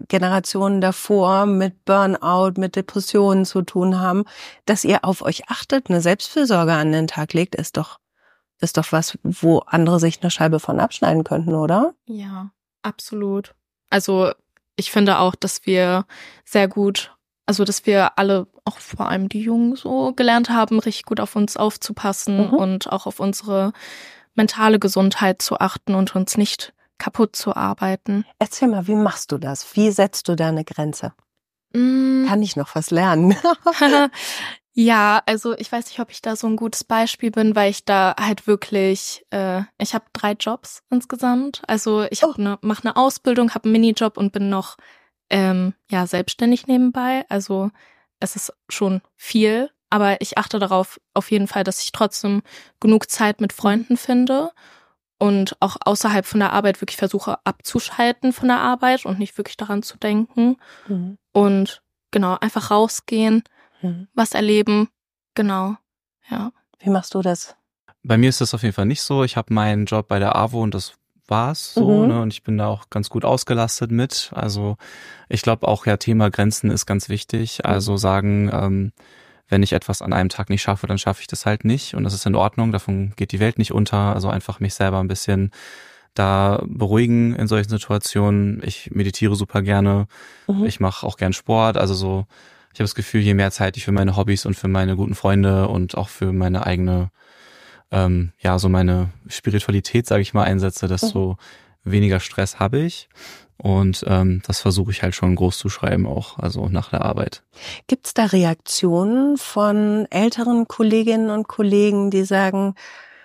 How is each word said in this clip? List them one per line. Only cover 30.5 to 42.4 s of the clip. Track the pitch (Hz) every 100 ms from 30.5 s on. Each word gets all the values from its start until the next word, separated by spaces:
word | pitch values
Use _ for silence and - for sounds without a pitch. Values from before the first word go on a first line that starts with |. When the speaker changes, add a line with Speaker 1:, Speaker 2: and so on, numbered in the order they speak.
| 156
Speaker 1:
Grenze? | 156 - 151 - 175 - _ _ _ _ _
Speaker 2:
Mm. | 240 254 262 262 262 262
Speaker 1:
Kann | 202
ich | 208 147
noch | 143 160
was | -
lernen? | 170 185 160 180 196 349 330 339
<laughs> | 330
Speaker 2:
<laughs> | 285 285 285 - - - - - _ 240
Ja, | 226 220 208 214 -
also | 220 240 226
ich | 220
weiß | 240 -
nicht, | -
ob | 233
ich | -
da | 226 220
so | 226
ein | 220
gutes | 226 -
Beispiel | - 226 226 - 233
bin, | 220 220 214
weil | 202
ich | 202 -
da | 196 185 -
halt | 208 202 -
wirklich, | 202 - 202 190 196 - - -
äh, | 202 190 185 202 -
ich | 208
hab | 226 -
drei | - 208
Jobs | 208 214 240 - - -
insgesamt. | 247 - 247 254 247 277 - -
Also | 214 220 214 208
ich | -
hab | 320
Speaker 1:
Oh. | 240